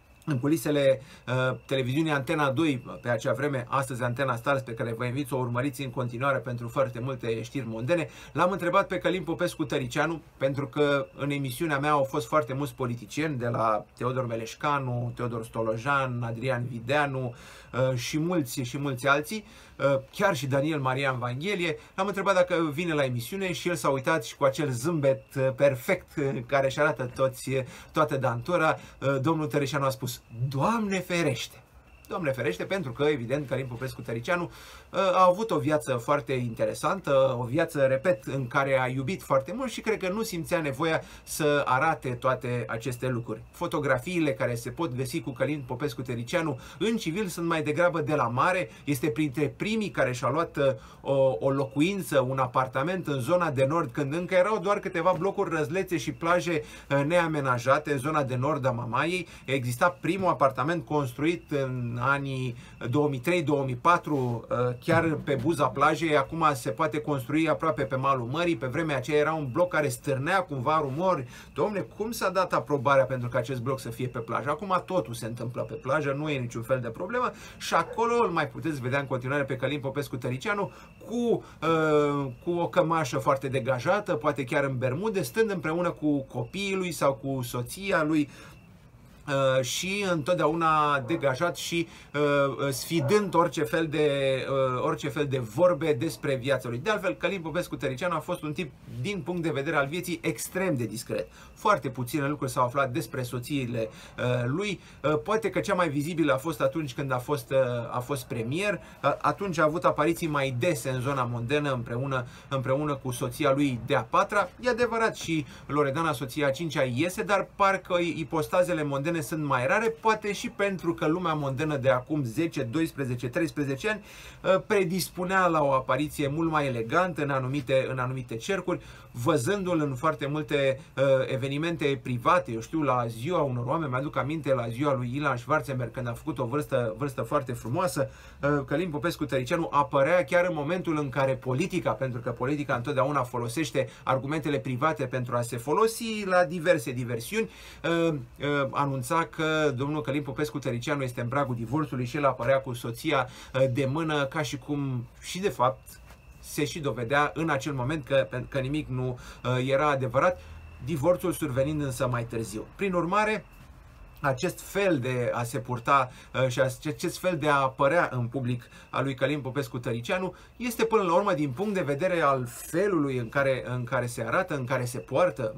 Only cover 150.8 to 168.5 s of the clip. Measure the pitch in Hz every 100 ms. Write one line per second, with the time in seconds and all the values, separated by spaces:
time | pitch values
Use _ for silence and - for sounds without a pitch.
150.8 | 135 147 127 123 120 131 127 117 113 151
151.8 | 147 127 120 151 139 131 120 135 135 120
152.8 | 123 117 156 135 123 - - 131 135 120
153.8 | 131 151 160 147 135 165 139 139 - 143
154.8 | 139 123 117 - - 180 196 123 123 127
155.8 | - - - - - - - - 147 175
156.8 | 139 123 117 143 147 - 160 139 151 135
157.8 | 123 160 127 135 127 127 123 139 131 151
158.8 | 139 127 127 123 - - 123 127 131 135
159.8 | 151 135 127 127 180 - - - - -
160.8 | 127 156 156 180 180 - 151 127 139 151
161.8 | 143 123 123 123 117 113 107 107 - -
162.8 | 196 180 165 208 214 214 - - - -
163.8 | - - - - 143 127 175 - - 190
164.8 | 202 147 127 123 113 123 123 135 123 120
165.8 | 147 139 127 - - 123 131 127 127 -
166.8 | 151 143 175 - 185 165 151 143 135 123
167.8 | 139 170 147 127 117 139 123